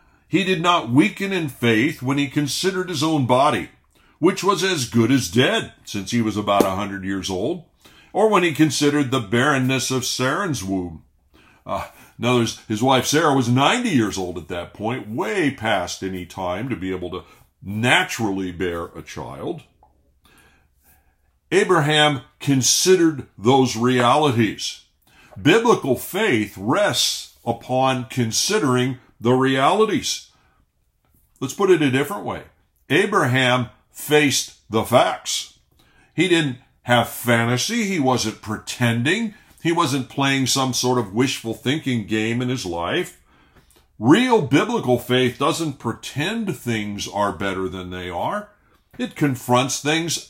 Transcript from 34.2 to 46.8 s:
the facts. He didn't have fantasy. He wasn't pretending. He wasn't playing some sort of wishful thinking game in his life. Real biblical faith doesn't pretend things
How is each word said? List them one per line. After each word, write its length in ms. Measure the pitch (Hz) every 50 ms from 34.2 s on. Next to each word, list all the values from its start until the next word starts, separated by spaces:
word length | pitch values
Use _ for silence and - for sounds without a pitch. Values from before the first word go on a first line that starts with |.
| 147 139 123 - - - - _ _ -
the 140 | 104 110 101
facts. 720 | - 117 131 - - - - - - - - - - - _ _ _ _ _ _ _ _ _ _ _ _
He 140 | - 170 180
didn't 300 | 170 165 156 135 120 120 _ _ _ _ -
have 260 | - 120 120 110 -
fantasy. 760 | - - - 120 117 117 117 117 123 123 - - 226 240 220
He 160 | 190 196 165
wasn't 420 | 135 131 123 117 104 110 107 - -
pretending. 920 | 107 107 95 - - - - 120 117 117 117 120 147 180 226 233 208 - - _ _ _ _ -
He 100 | 165 170
wasn't 360 | 170 170 131 135 139 123 -
playing 380 | - 139 139 139 135 135 131
some 260 | 123 - 139 131 127 120
sort 260 | - - 123 127 123
of 160 | 113 95 98
wishful 400 | 113 135 131 - - - 113 107
thinking 520 | - - 120 143 156 - 139 123 117 101
game 360 | 92 107 110 107 113 117 123 127
in 60 | 123
his 180 | 131 123 -
life. 560 | 90 85 85 85 90 127 165 180 - - _ _ _ _ _ _ _ _ _ _ _ _ _ _ _ _ - 107
Real 380 | 120 160 226 254 254 240 214 156
biblical 560 | - 139 160 214 - 240 220 120 123 123 120
faith 400 | - - 123 127 127 120 120 -
doesn't 400 | 139 156 165 - 165 156 131 -
pretend 800 | - 117 110 - - - - 139 156 190 226 233 220 190 143
things 500 | - - 123 117 107